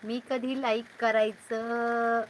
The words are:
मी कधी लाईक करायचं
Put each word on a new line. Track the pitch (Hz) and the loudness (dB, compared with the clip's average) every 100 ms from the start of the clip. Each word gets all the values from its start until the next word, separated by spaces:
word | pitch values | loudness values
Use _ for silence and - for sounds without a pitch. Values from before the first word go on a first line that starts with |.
मी | 214 240 - | -6 -8 -2
कधी | 262 254 269 | -2 -2 -2
लाईक | 262 220 233 - | 0 0 -2 -2
करायचं | 233 220 214 214 - 226 226 233 233 233 233 233 226 | 2 4 2 -2 -6 -6 -2 -2 0 0 2 0 -2